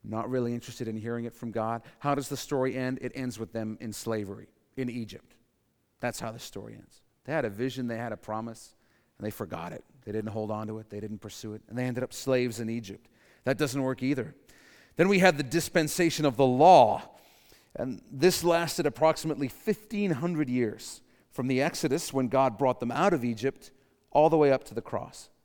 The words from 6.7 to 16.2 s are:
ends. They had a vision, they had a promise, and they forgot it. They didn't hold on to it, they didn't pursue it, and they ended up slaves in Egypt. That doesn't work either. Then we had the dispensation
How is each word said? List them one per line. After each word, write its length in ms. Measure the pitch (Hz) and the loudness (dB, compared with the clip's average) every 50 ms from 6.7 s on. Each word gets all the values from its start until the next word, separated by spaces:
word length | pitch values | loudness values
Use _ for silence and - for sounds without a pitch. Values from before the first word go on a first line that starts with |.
| 110 | -16
ends. 280 | 110 - _ _ _ _ _ _ _ _ | -18 -20 _ _ _ _ _ _ _ _
They 80 | - | -6
had 120 | 147 160 131 | -4 -2 -2
a 60 | 110 | -2
vision, 360 | 98 104 123 135 120 131 127 | -4 -4 -4 -4 -4 -4 -6
they 120 | 120 117 113 | -6 -6 -6
had 120 | 117 117 | -6 -8
a 60 | 110 | -8
promise, 580 | - - - 107 110 110 117 113 110 - - _ _ _ _ _ _ _ _ _ | -10 -8 -8 -8 -6 -6 -10 -12 -16 -20 -20 _ _ _ _ _ _ _ _ _
and 80 | _ 101 | _ -8
they 60 | 107 | -8
forgot 420 | 107 - 110 85 - 85 82 87 | -6 -6 -8 -8 -8 -10 -10 -10
it. 120 | - - - _ _ _ _ | -12 -12 -16 _ _ _ _
They 60 | 110 | -6
didn't 200 | 104 110 104 110 | -6 -6 -6 -4
hold 200 | 101 110 107 107 | -6 -6 -4 -4
on 160 | 107 107 110 | -4 -6 -6
to 120 | 107 110 110 | -8 -10 -10
it, 100 | 110 110 | -12 _
they 80 | - 104 | -12 -10
didn't 220 | 104 104 107 101 | -10 -8 -10 -10
pursue 320 | - 104 - - - 110 | -12 -14 -14 -12 -12 -12
it, 100 | 107 110 - - | -12 -12 -14 -10
and 100 | - 123 | -6 -4
they 60 | 127 | -4
ended 180 | 127 123 127 | -2 -2 -4
up 100 | 123 120 | -6 -6
slaves 460 | - - - 135 131 127 123 123 113 113 | -8 -8 0 2 2 2 2 0 -2 -4
in 100 | 117 110 | -6 -4
Egypt. 380 | 113 120 113 98 98 - _ _ _ _ _ _ _ _ _ | -4 -6 -8 -10 -14 -16 _ _ _ _ _ _ _ _ _
That 140 | 127 135 - | -2 0 0
doesn't 220 | 151 139 117 139 | 0 -2 0 -2
work 220 | 135 131 131 - | -2 -2 -2 -2
either. 320 | 127 131 143 131 110 - - _ _ _ - _ _ - - - - _ _ | -2 -2 -2 -2 -4 -8 -10 _ _ _ -20 _ _ -20 -20 -20 -20 _ _
Then 100 | - 170 | 2 4
we 140 | 190 202 185 | 4 6 8
had 160 | 180 185 - | 6 6 6
the 80 | 143 147 | 4 -4
dispensation 800 | 123 110 170 156 - - 185 156 147 - - 180 165 - - | -2 -2 -2 -2 2 0 0 2 2 0 2 2 2 2 2